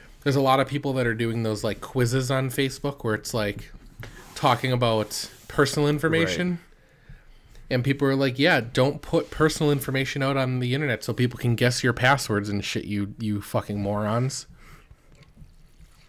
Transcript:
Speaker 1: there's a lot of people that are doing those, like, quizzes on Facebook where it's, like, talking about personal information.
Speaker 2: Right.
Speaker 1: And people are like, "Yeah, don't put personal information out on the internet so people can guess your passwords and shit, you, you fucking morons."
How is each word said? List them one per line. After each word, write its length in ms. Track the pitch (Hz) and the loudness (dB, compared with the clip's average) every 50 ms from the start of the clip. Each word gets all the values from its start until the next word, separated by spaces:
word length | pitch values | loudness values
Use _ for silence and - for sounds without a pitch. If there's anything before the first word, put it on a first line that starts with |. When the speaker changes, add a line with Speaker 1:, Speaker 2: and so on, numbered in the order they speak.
| - - - - - | -20 -20 -16 -6 -2
Speaker 1:
there's 140 | 143 131 | 0 2
a 40 | 143 | 2
lot 200 | 135 131 131 135 | 4 4 4 4
of 80 | 135 135 | 2 0
people 240 | 139 143 131 143 131 | -2 -6 -4 -2 -2
that 120 | 131 123 | 0 0
are 80 | 120 113 | 0 0
doing 280 | 110 120 113 113 117 113 | 0 -2 -2 -2 0 -2
those, 200 | 110 110 104 - | -2 -2 -2 -2
like, 160 | 110 98 - | -4 -4 -4
quizzes 500 | - - - 131 123 113 123 131 131 123 | -8 -6 -2 0 0 2 2 0 0 0
on 180 | 139 131 131 131 | -2 -2 -2 -2
Facebook 540 | 123 - 139 131 135 - - 143 139 - - | -2 -2 -2 -2 -2 -4 -6 -6 -6 -4 -2
where 100 | 113 107 | -2 -2
it's, 200 | 104 - - - | -2 -4 -4 -4
like, 360 | 117 107 104 101 - - - - - - - - - - - - - - - - | -2 -2 -2 -4 -6 -10 -14 -18 -20 -20 -20 -18 -16 -16 -16 -16 -18 -20 -16 -8
talking 380 | - - 139 120 120 - 127 127 | 0 2 4 4 4 2 0 0
about 560 | 120 123 117 110 110 107 - - - - - - - - - | 2 2 4 4 2 0 -2 -4 -10 -10 -10 -14 -20 -18 -8
personal 400 | - - 143 123 - 156 147 147 | 2 2 2 2 4 2 2 2
information. 600 | 151 147 160 160 160 160 165 170 180 165 180 180 175 | 2 2 2 2 2 2 2 2 0 0 0 -2 -2
Speaker 2:
Right. 60 | 170 - _ - _ _ _ _ _ _ - - - _ - - - _ - - - - - | -4 -6 _ -20 _ _ _ _ _ _ -20 -20 -20 _ -20 -20 -20 _ -20 -20 -18 -8 -2
Speaker 1:
And 120 | 127 127 120 | -2 0 0
people 240 | 135 139 139 143 | 0 0 0 2
are 80 | 135 135 | 0 2
like, 220 | 135 139 135 123 127 | 2 0 0 0 2
"Yeah, 220 | 139 175 175 135 | 4 4 4 4
don't 400 | 117 117 - 131 127 139 - 156 | 2 0 2 2 2 2 2 -2
put 300 | - - - 165 - - | -6 -2 0 0 0 -2
personal 420 | - - 156 156 156 - 160 147 143 | -2 2 2 2 2 2 2 2 2
information 500 | 139 - - 131 135 135 127 - 143 135 | 2 0 -2 -2 -2 -2 -2 -2 -2 0
out 140 | 135 139 | 0 0
on 240 | 135 131 127 127 127 | 0 0 0 0 -2
the 140 | 127 120 127 | 0 0 0
internet 280 | 143 156 139 117 - - | 0 0 0 -2 -2 -2
so 120 | - 113 | -4 0
people 240 | 101 123 127 123 - | 0 0 0 0 0
can 180 | - 120 117 | 0 0 2
guess 260 | 107 123 120 120 - - | 4 2 2 2 2 2
your 120 | 123 117 | 0 2
passwords 560 | - 123 127 139 131 - - 110 101 104 101 | 4 4 4 4 4 2 0 0 -2 0 0
and 120 | 101 101 95 | -4 -4 -4
shit, 220 | - - 113 - | -2 -4 -6 -4
you, 300 | - 104 101 101 101 107 - | -4 -4 -4 -4 -4 -6 -6
you 220 | 117 107 104 101 | -4 -2 -2 -4
fucking 400 | 101 - - 113 - - 104 101 | -4 -2 -4 -4 -2 -2 -4 -4
morons." 680 | 101 101 104 104 107 104 110 117 127 135 - - - - - - - - - - - - - _ _ - - - - - - - - - - - - - - - - - - - - | -2 -2 -2 -2 0 0 0 0 0 -2 -4 -6 -12 -14 -20 -20 -20 -20 -20 -20 -20 -20 -20 _ _ -20 -20 -20 -20 -20 -20 -20 -20 -20 -20 -20 -20 -20 -20 -20 -20 -20 -20 -20 -20